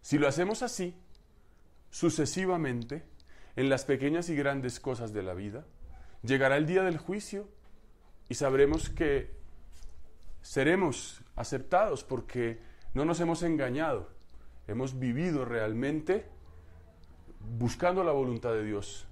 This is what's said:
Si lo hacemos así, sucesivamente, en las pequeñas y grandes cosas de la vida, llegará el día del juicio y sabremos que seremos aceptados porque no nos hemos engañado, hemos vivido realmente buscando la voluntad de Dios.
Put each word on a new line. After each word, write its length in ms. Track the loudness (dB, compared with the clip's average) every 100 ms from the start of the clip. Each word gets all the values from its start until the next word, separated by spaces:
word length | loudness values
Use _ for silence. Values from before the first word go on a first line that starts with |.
Si 180 | 2 4
lo 80 | 4
hacemos 360 | 4 2 2
así, 340 | -2 -4 -6 -6 -18 -20 -20 -20 -20 -20 -20 -20 -16
sucesivamente, 1120 | 2 2 4 0 2 2 2 0 -2 -4 -8 -10 -20 -20 -20 -12
en 140 | 0 2
las 160 | 2
pequeñas 460 | 2 2 4 0 0
y 40 |
grandes 460 | 0 2 0 -2 -4
cosas 320 | -4 -4 -4
de 100 | -4
la 120 | -4
vida, 320 | -4 -6 -8 -14 -18 -16 -14 -16 -10
llegará 340 | 0 4 6 4
el 100 | 4
día 160 | 4
del 140 | 4 0
juicio 500 | -4 -6 -6 -10 -10 -16 -20 -20 -20 -20 -20 -20 -8
y 100 | 0
sabremos 520 | 2 8 6 6 0
que 420 | 0 2 2 0 -8 -10 -14 -14 -10 -10 -10 -12 -12 -10 -10
seremos 800 | -4 2 4 6 4 0 -8 -14 -12 -8
aceptados 680 | -4 -4 2 4 4 0
porque 540 | -4 -6 -4 -2 -2 -2 -12 -12 -2
no 100 | 2
nos 160 | 2 2
hemos 220 | 2 2
engañado, 640 | 2 2 0 0 0 -2 -4 -14 -16 -16 -16 -16 -6
hemos 320 | -4 -2 -2
vivido 460 | -2 0 0 0
realmente 840 | 0 0 0 0 0 -2 2 0 0 -16 -18 -18 -18 -20 -20 -20 -20 -20 -20 -12 -8 0
buscando 440 | 0 2 2 4
la 100 | 4
voluntad 400 | 4 2 0 0
de 120 | 0
Dios. 420 | 0 -4 -6 -10 -12